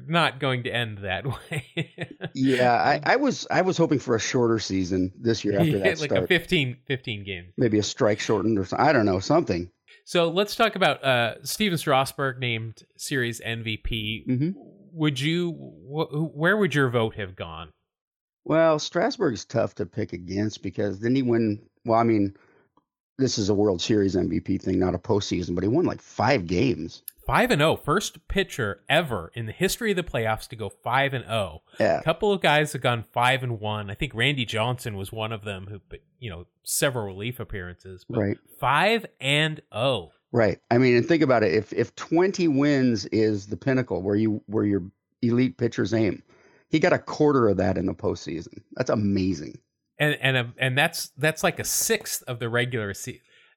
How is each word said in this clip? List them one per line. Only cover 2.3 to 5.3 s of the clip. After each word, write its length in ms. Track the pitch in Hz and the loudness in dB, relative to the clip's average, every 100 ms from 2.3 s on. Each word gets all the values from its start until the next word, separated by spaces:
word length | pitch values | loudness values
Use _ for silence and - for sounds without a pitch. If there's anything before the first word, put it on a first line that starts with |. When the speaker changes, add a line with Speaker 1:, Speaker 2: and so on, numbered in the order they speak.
Speaker 2:
Yeah, 400 | 135 135 123 123 | 0 2 4 4
I, 400 | 117 104 147 143 | 4 4 2 2
I 20 | 240 | 2
was, 320 | 285 139 - | 2 -2 0
I 120 | 151 | 2
was 160 | 185 165 | 2 2
hoping 220 | 156 143 | 2 2
for 160 | 131 113 | 0 0
a 40 | |
shorter 400 | - 131 117 110 | 0 2 2 2
season 520 | - 95 90 95 92 - | 0 -2 0 0 0 -2
this 240 | 113 | -2